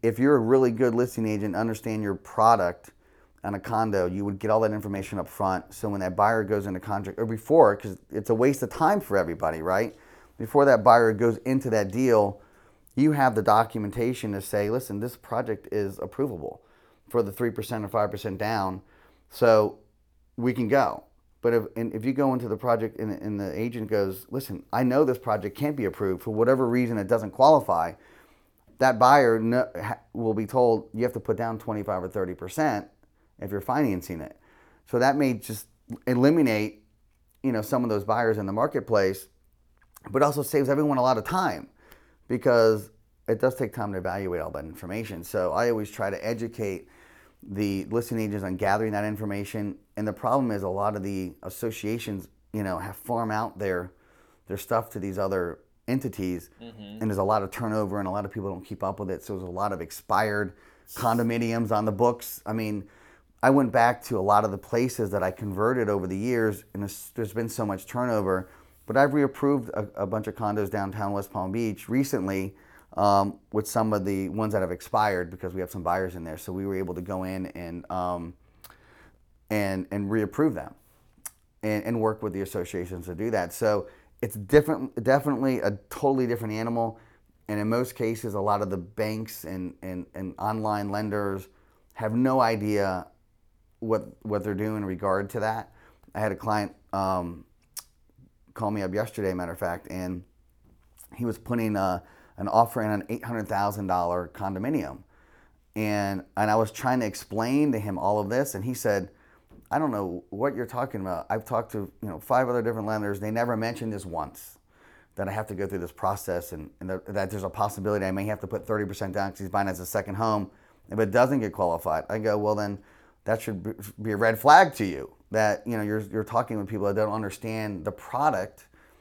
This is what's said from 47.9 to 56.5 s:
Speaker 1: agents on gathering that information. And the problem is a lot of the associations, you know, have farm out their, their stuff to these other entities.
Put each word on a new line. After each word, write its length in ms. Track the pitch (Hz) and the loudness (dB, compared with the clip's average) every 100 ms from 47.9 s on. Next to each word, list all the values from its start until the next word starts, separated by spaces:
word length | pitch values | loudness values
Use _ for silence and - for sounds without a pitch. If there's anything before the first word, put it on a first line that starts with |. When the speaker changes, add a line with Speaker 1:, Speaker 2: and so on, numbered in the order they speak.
| 113 117 113 | -2 -2 -2
Speaker 1:
agents 240 | 107 101 | -2 -4
on 120 | 95 90 | -4 -2
gathering 360 | 98 104 110 | 2 2 2
that 120 | 104 | -2
information. 720 | 107 104 107 101 101 113 104 - _ - | -2 -4 -4 -6 -6 -6 -6 -8 _ -6
And 100 | 107 | -6
the 60 | |
problem 380 | 101 120 135 123 | -4 0 0 0
is 100 | 104 | -2
a 80 | 95 | -2
lot 260 | 98 101 107 | -2 -2 -2
of 60 | |
the 320 | 98 95 92 - | -4 -4 -6 -8
associations, 840 | - - 117 107 104 117 110 98 - _ _ | -14 -6 -6 -6 -4 -4 -6 -8 -10 _ _
you 80 | 107 | -6
know, 160 | 98 85 | -4 -4
have 180 | 104 92 | -6 -12
farm 340 | - 120 113 | -6 -2 -2
out 260 | 107 113 92 | -2 -4 -4
their, 360 | 98 90 90 - _ _ _ _ - | -2 -2 -4 -12 _ _ _ _ -10
their 100 | 101 | -10
stuff 340 | - 113 110 | -2 -2 -2
to 80 | 104 | -6
these 180 | 98 95 | -6 -2
other 400 | 95 95 87 - _ _ - | -2 0 -2 -6 _ _ -4
entities. 640 | 131 131 95 92 87 - | -2 -2 -4 -4 -4 -8